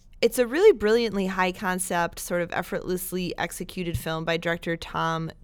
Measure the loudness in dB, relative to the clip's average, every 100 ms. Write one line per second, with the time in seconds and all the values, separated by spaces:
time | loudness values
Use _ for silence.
0 | -20 0 0 2 0 6 8 8 6 4
1 | 4 0 0 2 0 0 -2 -2 -2 0
2 | -2 -4 -4 -2 -2 -4 -4 -6 -4 -4
3 | -4 -4 -4 -4 -6 -6 -10 -8 -6 -4
4 | -4 -4 -2 -2 -2 -4 -4 -6 -6 -4
5 | -2 -2 -4 -10